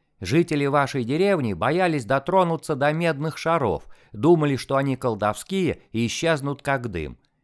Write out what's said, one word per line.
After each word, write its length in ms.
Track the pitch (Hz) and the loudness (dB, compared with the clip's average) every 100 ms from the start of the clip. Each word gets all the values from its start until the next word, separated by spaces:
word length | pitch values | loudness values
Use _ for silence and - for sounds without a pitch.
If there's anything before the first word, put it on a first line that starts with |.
| _ - | _ -12
Жители 440 | 92 151 170 147 139 | 0 0 2 0 0
вашей 400 | 143 135 135 117 | 0 0 -2 -2
деревни 480 | 156 202 180 120 | 0 2 2 -2
боялись 520 | 87 113 170 180 151 104 | -2 0 2 0 0 0
дотронуться 680 | 135 156 190 175 160 - 143 | -2 2 2 2 0 -4 -2
до 160 | 143 | 0
медных 460 | 160 170 139 156 - | 2 0 0 -4 -4
шаров, 480 | 160 165 117 76 - - _ | 0 2 0 -2 -6 -20 _
думали, 440 | 104 139 170 147 127 | 2 4 6 4 0
что 200 | - 135 | 0 -2
они 200 | 139 127 | 0 -2
колдовские 840 | 127 104 104 104 - 190 160 - _ | -4 -2 -2 -2 -4 -2 -2 -2 _
и 140 | 117 117 | -2 -2
исчезнут 560 | - 165 156 139 139 | 0 0 0 -2 -6
как 280 | 143 135 117 | -4 -2 -4
дым. 280 | 87 73 - _ _ | -6 -8 -10 _ _